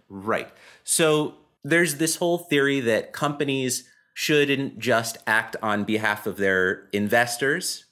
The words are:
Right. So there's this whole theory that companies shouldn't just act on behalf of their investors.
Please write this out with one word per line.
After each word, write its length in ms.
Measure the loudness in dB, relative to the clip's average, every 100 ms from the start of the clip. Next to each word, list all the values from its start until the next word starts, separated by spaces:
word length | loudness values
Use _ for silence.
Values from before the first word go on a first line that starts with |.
| _
Right. 400 | -10 -4 -4 -4 -18 -20 -18
So 520 | -4 2 4 2 0 -8 _ _
there's 340 | 0 2 2 0
this 200 | -2 0
whole 200 | 0 -2
theory 420 | 0 2 2 2
that 320 | 2 0 0
companies 720 | -4 -4 -2 -2 -2 -2 -4 -8 _ _
shouldn't 680 | -8 2 2 4 0 -2 -4
just 380 | 0 2 0 -6 0
act 300 | 0 0 -6
on 220 | -2 -2 0
behalf 420 | 0 0 -2 -6
of 100 | -2
their 500 | 0 2 2 -2 -4
investors. 920 | -4 2 2 2 0 -2 -2 -4 -10 -14